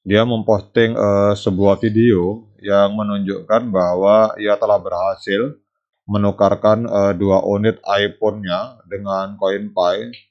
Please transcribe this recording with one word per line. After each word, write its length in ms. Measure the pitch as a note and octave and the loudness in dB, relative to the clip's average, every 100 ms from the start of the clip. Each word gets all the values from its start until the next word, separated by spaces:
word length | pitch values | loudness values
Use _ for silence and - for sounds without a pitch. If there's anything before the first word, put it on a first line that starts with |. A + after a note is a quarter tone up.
Dia 240 | - G#2 A#2 | 2 2 2
memposting, 720 | A#2 G#2+ G#2 - - A2+ A#2 | 0 0 0 0 0 2 2
eh, 400 | G#2 G2+ G2+ G2+ | 2 2 2 0
sebuah 400 | - F#2+ G2 F#2+ | -2 2 2 2
video 720 | A2+ G#2+ A#2 F#2+ F2 A2 G#2+ _ | 0 2 2 2 0 -6 _ _
yang 400 | G2+ G2 G2+ G#2+ | 0 2 2 0
menunjukkan 720 | G#2 G2+ F#2+ G2 E2+ A2 A#2+ | -4 -4 -4 -6 0 -2 0
bahwa 640 | F#2+ F2+ F2+ G2 G#2+ A2 - | 0 0 2 4 4 4 0
ia 160 | G#2 G2+ | -2 0
telah 240 | G#2+ G2+ | 2 0
berhasil 720 | F#2 F2 F#2+ F#2+ - G2 C3+ C#3+ _ _ _ _ - | 0 -4 -4 -6 -4 -4 -4 -8 _ _ _ _ -6
menukarkan, 800 | G#2 G2+ G2+ G2+ G2+ G#2+ G#2+ A#2 | 0 0 2 0 2 2 2 0
eh, 240 | G2+ G2 | 0 0
dua 320 | F2+ G2 F#2+ G2 | 0 2 2 0
unit 320 | G2+ A2 - - | 0 0 -2 -4
iPhone-nya 960 | G2+ G2+ - G#2+ G#2+ F#2+ F2+ A#2+ A#2+ F2+ | -2 -2 -2 -4 -4 -6 -6 -6 -14 _
dengan 480 | G2 G2 F#2+ G2 G2+ | -12 -6 -6 -6 -4
koin 320 | F#2+ G2+ G#2 | -4 -4 -6
Pi 480 | F#2+ F2+ G2 A#2 B2 _ | -2 -2 -2 -8 -16 _